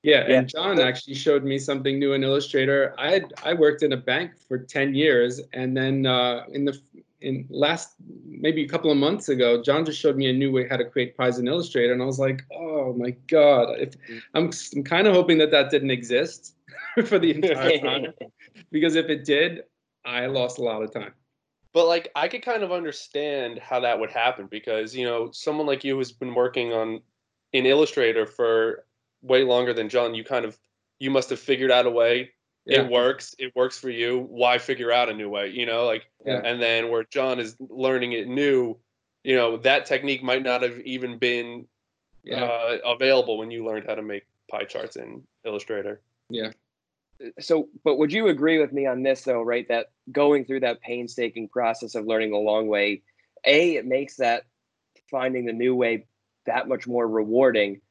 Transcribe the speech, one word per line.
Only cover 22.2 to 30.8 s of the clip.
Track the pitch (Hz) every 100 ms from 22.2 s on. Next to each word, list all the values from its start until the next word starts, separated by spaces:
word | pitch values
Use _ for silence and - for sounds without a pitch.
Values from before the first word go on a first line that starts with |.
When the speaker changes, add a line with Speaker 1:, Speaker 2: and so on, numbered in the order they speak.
| 240
Speaker 3:
could | 247
kind | 247 226
of | 190
understand | 180 165 143 - 143 147 139 120 117
how | - 127
that | 120 110
would | 107
happen | 120 120 127 98
because, | 104 117 110 110
you | 127
know, | 123 117 113
someone | - - 151 151
like | 135
you | 139 135
who's | 123
been | - 127
working | 120 123 123 120
on, | 113 113 113 _ _ _ _ _
in | 131 131
Illustrator | 139 151 - 120 113
for | 110 - 117 113 113 - _ _ _ _
way | 127 127
longer | 131 123 123
than | 113 110
John, | 120 120
you | 113
kind | 110 127
of, | 113 - _ _